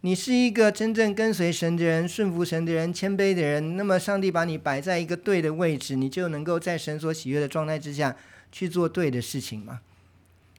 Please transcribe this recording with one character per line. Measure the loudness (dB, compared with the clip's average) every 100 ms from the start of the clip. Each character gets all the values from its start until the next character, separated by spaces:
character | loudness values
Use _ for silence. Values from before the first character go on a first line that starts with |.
你 | 0
是 | -2 2
一 | 4 4
个 | 6 4
真 | 4 -2
正 | 2 0
跟 | 2 0
随 | 2 0
神 | 2 0 2
的 |
人， | 2 2 0
顺 | 0 -2
服 | 0 0
神 | 0
的 | 0
人， | 0 -2
谦 | -2 -2
卑 | 2 2
的 | 4
人， | 2 0 -2 -2
那 |
么 | 2 2
上 | 2 0
帝 | 2
把 | 2 0
你 | -2
摆 | -2 -2
在 | 0 -2
一 | 0
个 | -4
对 | 2 2
的 | 2
位 | 2 0 0
置， | -2 -2
你 | 0
就 | -2 -4
能 | -4
够 | -2 -2
在 | 0 -4
神 | -4 -4
所 | -4
喜 | -4 -2
悦 | -2
的 | 0
状 | -2 -2
态 | -4
之 | -4
下 | -2 -2 -2 -14 -20 -20
去 | -6 -4
做 | 0 0
对 | 2 0
的 | 0
事 | -4 -6
情 | -8 -10
嘛。 | -12 -14 _ _ _ _ _ _ _